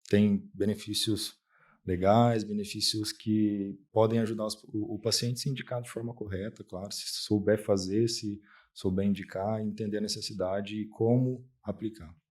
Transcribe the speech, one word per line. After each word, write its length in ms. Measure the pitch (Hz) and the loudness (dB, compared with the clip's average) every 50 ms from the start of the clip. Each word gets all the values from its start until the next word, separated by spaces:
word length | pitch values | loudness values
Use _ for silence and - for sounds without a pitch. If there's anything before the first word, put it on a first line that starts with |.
| - | -2
Tem 440 | - - 101 104 104 101 95 - - - | 4 6 6 6 6 4 2 0 -4 -4
benefícios 880 | - 101 104 104 - - 104 104 - - 110 107 95 - - - _ _ _ _ _ _ _ _ _ - | -2 0 0 0 -2 -2 -4 -4 -2 0 0 0 -2 -2 -8 -10 _ _ _ _ _ _ _ _ _ -4
legais, 580 | 92 92 87 92 95 104 113 120 120 117 113 104 | -2 -2 2 4 6 6 8 8 6 4 2 0
benefícios 680 | 104 104 104 101 101 - 107 104 - - 107 107 104 - | -2 -4 -4 -4 -4 -6 -2 -2 -2 0 -2 -4 -4 -6
que 680 | - - 110 107 107 107 104 104 101 98 98 95 98 - _ - | -6 -2 0 2 4 4 4 2 0 -4 -4 -6 -10 -10 _ 2
podem 260 | 110 110 110 113 117 | 4 4 4 4 2
ajudar 260 | 113 107 113 107 107 | 0 0 -2 -4 -4
os, 80 | 107 - - - | -6 -8 -10 -12
o, 300 | - - 107 104 113 113 | -8 -6 -6 -4 -4 -6
o 40 | 104 | -4
paciente 420 | - 117 107 - - 120 123 123 | -2 0 0 0 0 -2 -2 -2
se 100 | - 147 | -4 -4
indicar 320 | 135 123 123 - 127 120 120 | -4 -4 -6 -6 -6 -8 -8
de 80 | - | -8
forma 240 | - 117 117 120 117 | -10 -8 -8 -8 -8
correta, 500 | - 110 104 98 92 98 113 - - 104 | -8 -8 -6 -6 -6 -6 -6 -10 -12 -16
claro, 260 | - - 90 95 104 | -12 -10 -10 -10 -8
se 160 | - - - | -10 -10 -8
souber 560 | - - - - - 104 104 98 101 107 104 - | -8 -8 -6 -2 2 2 2 4 4 2 2 2
fazer, 460 | - 101 98 92 92 98 110 117 113 | 0 0 0 0 0 0 2 2 2
se 320 | 117 - 113 104 101 101 - _ - - _ _ _ | 0 -2 -4 -6 -6 -8 -12 _ -20 -20 _ _ _
souber 340 | - - 98 92 95 98 | -4 -2 -2 0 2 2
indicar, 540 | 101 98 92 95 - - 95 95 107 110 110 | 2 2 0 -2 -8 -6 -4 -2 -2 -2 -2
entender 380 | 110 107 104 107 110 104 101 104 | -2 -4 -4 -4 -4 -4 -2 -4
a 20 | |
necessidade 800 | 104 104 - 110 104 - 110 95 90 92 95 101 104 101 107 107 | -4 -4 -6 -6 -8 -8 -4 -4 -2 -2 -2 -2 -4 -4 -6 -6
e 60 | 104 107 | -8 -6
como 580 | - - 113 113 120 127 131 127 127 127 - - _ _ - | -2 0 2 4 4 4 4 2 -2 -6 -10 -18 _ _ -8
aplicar. 520 | 107 101 - 110 110 - - 80 78 87 _ _ _ | -8 -8 -6 -6 -8 -8 -10 -18 -18 -20 _ _ _